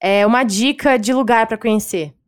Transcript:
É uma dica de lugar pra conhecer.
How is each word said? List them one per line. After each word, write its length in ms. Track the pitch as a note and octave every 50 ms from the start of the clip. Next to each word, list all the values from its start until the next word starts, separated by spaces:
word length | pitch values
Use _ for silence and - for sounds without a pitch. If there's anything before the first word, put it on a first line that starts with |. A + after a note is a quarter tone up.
| -
É 240 | F#3+ G3 G3+ G#3
uma 160 | G#3+ A#3 B3 C4
dica 540 | A3 F#3+ G3 A#3+ C#4 C#4 - - D4 C4 B3
de 140 | G#3 A3+ C4
lugar 340 | C4 C4 G#3+ A#3+ A3+ A3+
pra 100 | A3+ A3+ G#3+
conhecer. 540 | - A#3 G#3+ G#3+ G#3 - - F3+ D#3 D3 - _ _